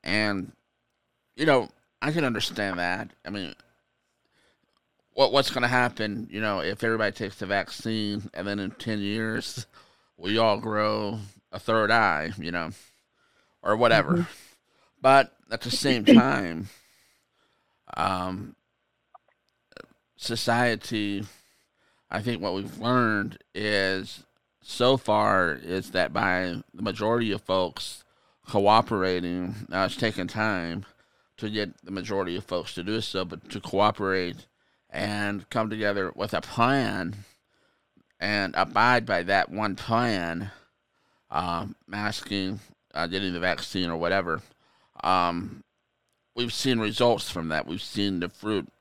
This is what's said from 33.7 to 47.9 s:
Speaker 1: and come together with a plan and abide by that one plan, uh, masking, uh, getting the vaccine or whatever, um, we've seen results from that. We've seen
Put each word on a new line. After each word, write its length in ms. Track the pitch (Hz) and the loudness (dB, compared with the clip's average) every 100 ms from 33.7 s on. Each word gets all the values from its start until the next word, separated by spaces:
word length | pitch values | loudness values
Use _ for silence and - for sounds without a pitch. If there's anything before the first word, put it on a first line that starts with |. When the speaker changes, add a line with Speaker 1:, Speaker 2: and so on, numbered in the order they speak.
| - 104 101 95 95 90 - - _ _ _ _ | 2 2 2 0 0 -2 -8 -18 _ _ _ _
Speaker 1:
and 600 | - 104 104 101 101 - | -6 -4 -4 -4 -6 -4
come 200 | 120 110 | -2 -2
together 420 | 110 104 101 92 - | -2 -2 0 -4 -4
with 180 | 101 | -2
a 80 | 87 | -2
plan 720 | - - 120 139 113 101 87 104 101 _ _ _ _ _ _ _ _ _ | -4 2 2 4 0 -2 -6 -8 -16 _ _ _ _ _ _ _ _ _
and 340 | 92 104 95 - | -2 0 0 0
abide 500 | 95 92 117 123 113 | 0 4 6 4 2
by 180 | 92 | -2
that 260 | 87 98 - | 2 2 2
one 260 | 98 107 95 | -2 -4 -4
plan, 760 | - 117 120 101 85 82 98 - _ _ _ _ _ _ _ | 0 0 2 -2 -2 -4 -8 -12 _ _ _ _ _ _ _
uh, 340 | 73 90 85 101 - _ | -6 -2 -4 -6 -12 _
masking, 720 | 101 104 - - 98 92 104 - _ _ | -6 -6 -6 -6 -4 -4 -6 -12 _ _
uh, 140 | 69 82 | -6 -4
getting 260 | 92 98 | -2 -2
the 60 | 87 | -2
vaccine 500 | 90 85 - 95 87 | -2 -2 -4 -4 -2
or 80 | 82 | -2
whatever, 440 | 85 95 87 80 - _ _ _ _ - | 0 0 0 -6 -8 _ _ _ _ -6
um, 600 | 80 92 87 85 95 - - _ _ _ _ _ _ - | 0 2 2 -2 -6 -12 -20 _ _ _ _ _ _ -6
we've 180 | 123 | -6
seen 240 | - 135 120 | -2 0 2
results 540 | 104 104 123 110 - | 0 2 4 4 -2
from 160 | 90 82 | -6 -2
that. 180 | 78 - | -2 -4
We've 160 | 90 | -6
seen 380 | - | -6